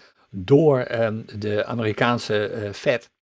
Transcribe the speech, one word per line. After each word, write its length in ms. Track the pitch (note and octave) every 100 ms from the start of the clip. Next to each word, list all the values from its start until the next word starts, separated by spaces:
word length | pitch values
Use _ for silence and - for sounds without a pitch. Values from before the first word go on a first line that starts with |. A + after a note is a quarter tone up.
| - _ _
door, 500 | F#2+ F#2 C#3+ D#3+ C3
ehm, 360 | B2 A#2 A2+ A2 A2+ G#2+
de 260 | G#2 G#2 G#2+
Amerikaanse, 800 | A#2+ A2 G#2 A#2+ A#2+ - G#2+ G#2
eh, 240 | A2+ G#2
Fed, 380 | G2 D#3 A#2+ - _ _